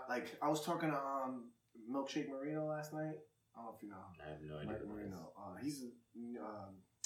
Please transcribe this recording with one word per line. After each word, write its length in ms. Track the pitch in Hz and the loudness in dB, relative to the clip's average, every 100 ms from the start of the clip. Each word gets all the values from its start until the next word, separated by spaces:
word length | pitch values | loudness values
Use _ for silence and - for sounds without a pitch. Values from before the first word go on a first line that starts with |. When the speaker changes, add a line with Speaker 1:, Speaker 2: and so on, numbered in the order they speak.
| - | 2
Speaker 1:
like, 280 | 123 - - | 0 0 4
I 80 | 147 | 6
was 160 | 156 | 6
talking 260 | 175 165 156 | 4 4 6
to, 60 | 139 | 4
um, 540 | 139 135 131 123 120 - _ 113 220 | 4 2 2 0 -6 -16 _ -12 0
Milkshake 380 | 269 269 151 135 | 2 4 2 2
Marino 360 | 135 147 156 156 | 0 0 2 2
last 260 | 151 151 | 0 0
night. 260 | 156 156 151 - _ _ | 0 0 -2 -10 _ _
I 40 | - | -10
don't 60 | - | -10
know 80 | - | -8
if 60 | |
you 80 | 104 | -10
know. 140 | 95 92 80 | -10 -12 -8
Speaker 2:
I 60 | 78 | -6
have 100 | 76 | -6
no 140 | 76 76 | -4 -2
idea 100 | - | 0
Speaker 1:
Mike 100 | 110 | 0
Speaker 2:
who 60 | 104 | -2
that 40 | |
is. 40 | 104 | -2
Speaker 1:
Marino. 360 | 101 90 78 - | -4 -4 -8 -8
Uh, 200 | - 95 | -8 -2
he's, 220 | 143 139 120 117 _ 113 120 117 | -2 -2 -6 -10 _ -8 -6 -4
um, 360 | 107 107 196 - - _ | -4 -6 -8 -12 -18 _